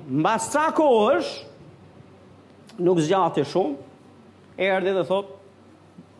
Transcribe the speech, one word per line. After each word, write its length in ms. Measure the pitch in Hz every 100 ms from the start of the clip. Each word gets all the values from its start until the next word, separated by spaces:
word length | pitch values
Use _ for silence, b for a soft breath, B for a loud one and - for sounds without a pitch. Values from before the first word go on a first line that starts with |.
| 135
Mbas 420 | 135 175 220 -
ca 140 | 285 311 311
kohësh, 540 | 302 226 214 339 - - - - - - - - - - - - - - - -
nuk 200 | 175 175
zgjati 440 | 151 190 165 165 139
shumë, 280 | 175 294 277 - - - - - - - -
erdhi 340 | 190 190 180 190
dhe 80 | 160
thot, 240 | 190 196 - - - - - - - -